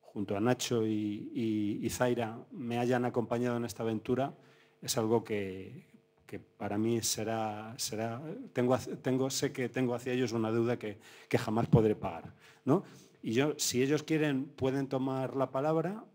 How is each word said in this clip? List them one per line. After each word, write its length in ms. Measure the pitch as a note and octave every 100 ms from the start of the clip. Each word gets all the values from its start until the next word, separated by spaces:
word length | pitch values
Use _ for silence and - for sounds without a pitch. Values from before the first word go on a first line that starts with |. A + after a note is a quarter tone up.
| -
junto 240 | - G2+ G2+
a 40 |
Nacho 480 | A2+ B2 - A#2+ A2
y, 440 | G#2+ G#2+ G#2 - D4+
y, 500 | A2+ G#2+ G#2 A2+ A#2
y 40 |
Zaira, 520 | - B2 A#2+ A2 A#2 -
me 280 | G#3 A#2+ A#2+
hayan 260 | B2 B2 B2
acompañado 520 | B2 A2+ A#2+ B2 A#2+
en 60 |
esta 200 | A#2 -
aventura, 520 | A2+ A2 G#2 B2 C#3 - - - _ _
es 160 | C3 -
algo 260 | A2 A#2
que, 640 | G2 G#2+ F#2+ F#2+ F#2+ C3+ - - _ _ -
que 140 | -
para 400 | - _ G2+ G#2
mí 240 | A2 A#2
será, 720 | A2 - G#2+ A2+ A2 G#2+ A2 A#2
será, 420 | - A2 A2+ A#2 D#3 G#3 C4
tengo 220 | - B2
hac-, 240 | B2 - -
tengo, 260 | - C3 C3
sé 240 | - C#3
que 160 | C#3+ A#2+
tengo 240 | B2 B2+
hacia 180 | A#2+ B2+
ellos 200 | B2+ B2
una 200 | A2+ A2
deuda 280 | A2+ A#2 A#2
que, 180 | G#2+ G2+ - - -
que 80 | B2
jamás 300 | - A2 A#2
podré 280 | A#2+ A2 G#2
pagar, 380 | F#2 E2 - - - - -
¿no? 180 | D#3+ - - - _
Y 120 | -
yo, 200 | A2+ D3 D3
si 260 | - B2
ellos 180 | C3+ D3+
quieren, 440 | D3 D#3 D3+ C3 D3
pueden 420 | - C3+ C3+ C3+
tomar 480 | C3+ C3+ C3 C3 C3+
la 160 | B2+
palabra 520 | C3 D3 D#3+ D#3+ G#3+ -